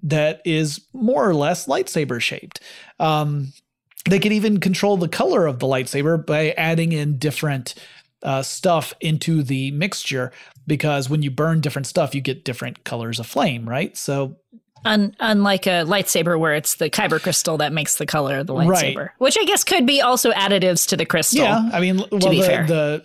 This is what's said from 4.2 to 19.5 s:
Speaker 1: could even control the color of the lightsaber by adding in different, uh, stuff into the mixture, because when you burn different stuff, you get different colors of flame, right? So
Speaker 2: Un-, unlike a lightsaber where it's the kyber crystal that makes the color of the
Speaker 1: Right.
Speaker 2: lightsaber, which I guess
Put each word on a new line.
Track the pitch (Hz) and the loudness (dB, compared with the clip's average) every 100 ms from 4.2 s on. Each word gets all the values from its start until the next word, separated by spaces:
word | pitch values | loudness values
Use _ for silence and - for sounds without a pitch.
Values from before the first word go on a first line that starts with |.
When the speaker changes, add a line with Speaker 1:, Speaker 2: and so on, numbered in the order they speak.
Speaker 1:
could | 208 | 4
even | 214 214 208 | 2 2 2
control | 185 185 202 196 | 2 2 2 2
the | 165 | 0
color | - 302 339 160 | 0 2 4 2
of | 127 | 0
the | 131 | 0
lightsaber | 131 127 143 147 165 | 0 0 -2 0 0
by | - 151 156 | 0 0 0
adding | 160 160 165 165 | 0 0 0 0
in | 156 147 143 | 0 -2 -2
different, | 151 - 156 139 127 - - - _ _ | -2 -2 -2 -4 -6 -14 -20 -20 _ _
uh, | - 135 | -4 -4
stuff | 135 - 190 165 - - | -4 -2 2 2 0 -6
into | 165 156 - 160 | -2 -2 0 0
the | 131 135 135 | 0 -2 -2
mixture, | 143 202 - - 135 127 - - - - | -2 -4 -4 -6 -4 -4 -8 -20 -18 -4
because | 151 151 143 127 | 0 0 0 0
when | 151 | 0
you | 143 | -2
burn | 127 156 160 | 0 2 2
different | 147 143 131 | 0 -4 -4
stuff, | - 143 | 0 0
you | 139 | -2
get | 135 131 | -4 -6
different | - 117 127 120 | -8 -8 -8 -10
colors | - 120 113 113 | -10 -8 -6 -6
of | 113 | -4
flame, | - 180 120 113 | -2 0 -2 -4
right? | 127 170 - | -4 -4 -6
So | - 139 135 151 _ 233 _ _ 220 | -4 -4 -4 -8 _ -20 _ _ 0
Speaker 2:
Un-, | 214 202 - | 2 0 -2
unlike | 226 208 202 196 196 | 0 2 4 2 2
a | 175 | 0
lightsaber | 160 196 - 180 165 165 | 2 0 0 0 0 2
where | 160 | 2
it's | 151 151 - | 0 -2 -2
the | 160 | -2
kyber | - 202 156 | 0 0 0
crystal | 185 151 - 156 | 0 -2 -2 -2
that | 151 | -2
makes | 156 147 - | -2 -4 -4
the | 151 | -2
color | 156 139 139 | -2 -2 -2
of | 156 | -4
the | |
Speaker 1:
Right. | 131 165 185 139 139 | 0 2 4 0 -4
Speaker 2:
lightsaber, | 143 - | -8 0
which | 262 440 | 0 2
I | |
guess | 370 | 2